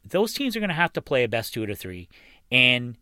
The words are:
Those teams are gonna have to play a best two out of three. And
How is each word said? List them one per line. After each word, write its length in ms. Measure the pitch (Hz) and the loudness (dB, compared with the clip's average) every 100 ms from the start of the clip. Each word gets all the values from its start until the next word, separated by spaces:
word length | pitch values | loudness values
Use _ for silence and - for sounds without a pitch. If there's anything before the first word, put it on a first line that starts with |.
Those 280 | - 175 226 | -4 0 0
teams 240 | - 277 220 | -2 -4 -2
are 40 | |
gonna 120 | 208 | -2
have 200 | 160 170 | 0 0
to 80 | - | -2
play 220 | - 139 | 0 2
a 40 | 120 | 2
best 240 | 113 107 | 0 -4
two 120 | 120 | -4
out 60 | 107 | -6
of 80 | 101 | -6
three. 300 | 95 90 87 - - - _ | -10 -12 -16 -20 -20 -20 _
And 460 | 127 123 123 123 117 | 4 6 4 -2 -12